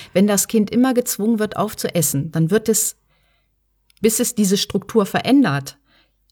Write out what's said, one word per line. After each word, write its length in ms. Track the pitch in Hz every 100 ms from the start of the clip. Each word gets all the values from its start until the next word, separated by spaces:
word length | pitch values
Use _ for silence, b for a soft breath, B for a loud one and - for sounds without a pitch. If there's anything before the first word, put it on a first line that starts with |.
| B
Wenn 120 | 180 208
das 220 | 202 -
Kind 220 | 220 202
immer 240 | 226 262
gezwungen 440 | 240 240 - 214 226
wird, 200 | 208 -
aufzuessen, 760 | 208 - - 175 160 139 156
dann 180 | 160 160
wird 200 | 208 220
es, 260 | 220 - - _ _ _ _ _ _ _ _ _ _
bis 200 | 220 226
es 140 | 240
diese 220 | - 202 196
Struktur 480 | - 196 - 226
verändert, 720 | 190 - - 277 226 139 135 - _ _ _ _ _